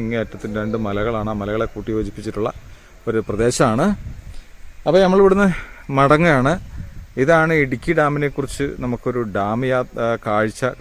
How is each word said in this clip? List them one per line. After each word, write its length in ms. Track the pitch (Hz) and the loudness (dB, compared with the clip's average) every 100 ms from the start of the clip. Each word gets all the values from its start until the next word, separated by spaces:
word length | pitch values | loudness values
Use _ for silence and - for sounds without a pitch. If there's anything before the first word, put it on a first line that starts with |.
ഇങ്ങേ 140 | 113 117 | -2 -2
അറ്റത്തും 280 | 110 101 110 107 | -4 -8 -6 -4
രണ്ട് 160 | 107 113 107 | -4 -2 -2
മലകളാണ്. 420 | 101 107 113 107 | -2 -2 -2 -2
ആ 40 | 107 | -4
മലകളെ 260 | 101 110 113 - | -4 -2 -4 -4
കൂട്ടി 160 | 104 110 | -4 -4
യോജിപ്പിച്ചിട്ടുള്ള 540 | 104 101 107 104 117 - - - - - - | -4 -6 -8 -4 -6 -6 -14 -20 -20 -10 -4
ഒരു 100 | 113 104 | -2 -2
പ്രദേശമാണ്. 580 | 104 120 - 139 110 185 202 - - - - - - - - - | 0 0 4 2 4 0 0 -6 -14 -14 -16 -16 -18 -18 -6 2
അപ്പോൾ 140 | 170 185 | 4 6
നമ്മളിവിടുന്ന് 440 | 190 196 190 202 165 - - - 135 | 6 6 6 4 0 -6 -14 -4 2
മടങ്ങുകയാണ്. 540 | 139 151 170 139 131 180 - - - - - - | 6 6 6 4 2 0 -4 -12 -12 -14 -10 -2
ഇതാണ് 300 | 135 165 160 160 | 4 4 4 2
ഇടുക്കി 300 | 139 127 - 165 | 0 -2 -2 2
ഡാമിനെക്കുറിച്ച് 680 | 147 147 143 135 135 - 143 - | 2 0 -2 -4 -6 -6 -6 -4
നമുക്കൊരു 380 | 127 120 - 120 113 98 | -6 -4 -4 -4 -4 -2
ഡാം 240 | 101 117 131 | -2 -2 0
യാ-, 160 | 127 123 - 117 | -2 -2 -4 -2
ആ, 20 | 113 - | -2 0
കാഴ്ച 360 | 104 110 - 127 - | 0 0 -2 -6 -4